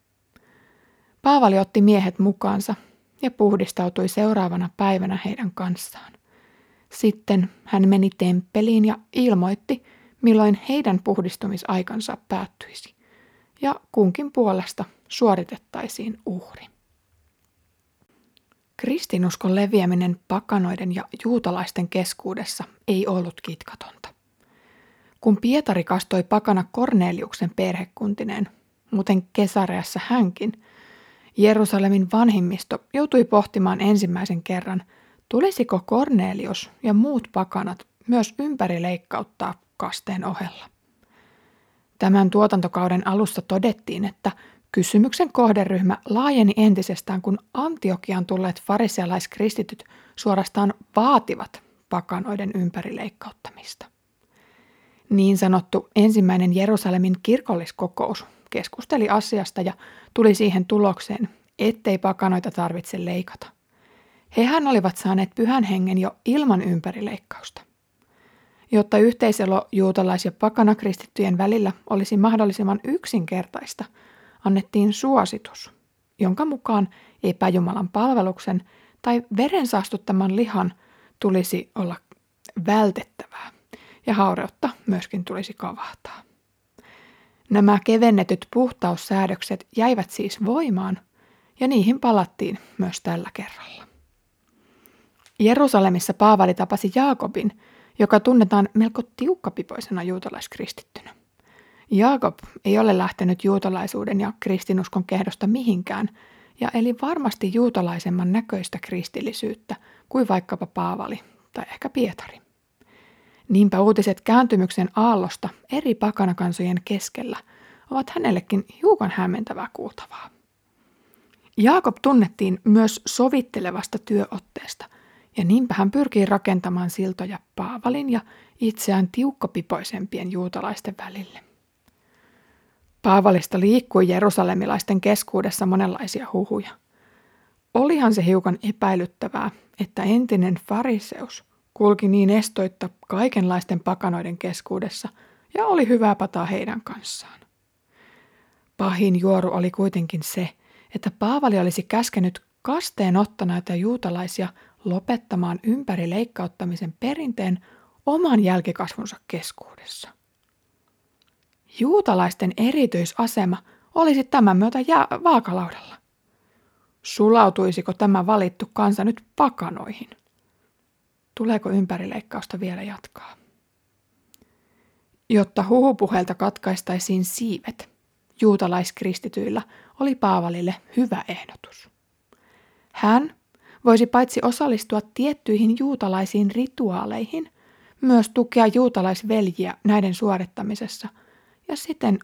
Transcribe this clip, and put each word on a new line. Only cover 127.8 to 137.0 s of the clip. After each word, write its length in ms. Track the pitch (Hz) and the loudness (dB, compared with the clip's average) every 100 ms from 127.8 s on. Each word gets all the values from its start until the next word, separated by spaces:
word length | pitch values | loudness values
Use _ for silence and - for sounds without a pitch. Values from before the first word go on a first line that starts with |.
| 247 285 277 | -4 -4 -2
ja 120 | 233 - - _ _ | -4 -4 -18 _ _
itseään 500 | 226 214 - 190 180 | -4 -2 0 0 0
tiukkapipoisempien 1200 | - 269 - 190 175 - 170 - 196 208 - 180 | 0 -2 -4 -6 -6 -6 -6 -6 -10 -8 -8 -8
juutalaisten 640 | 185 180 202 196 208 208 190 | -6 -6 -6 -8 -8 -10 -12
välille. 420 | 190 196 185 - _ _ _ _ _ _ _ _ _ _ _ _ _ _ _ _ | -14 -14 -16 -20 _ _ _ _ _ _ _ _ _ _ _ _ _ _ _ _
Paavalista 580 | 208 196 196 180 - 190 | 4 6 6 4 2 2
liikkui 480 | 202 247 247 190 185 | 4 4 4 2 4
jerusalemilaisten 920 | 185 208 190 180 185 202 208 - 190 | 4 2 2 0 0 -2 -2 0 0
keskuudessa 640 | 202 208 - 190 202 - 185 | 2 0 0 -4 -2 -2 0
monenlaisia 640 | 190 185 180 202 - 254 | 2 0 -4 -8 -10 -6
huhuja. 360 | 190 202 208 - - _ _ | -4 -4 -6 -8 -16 _ _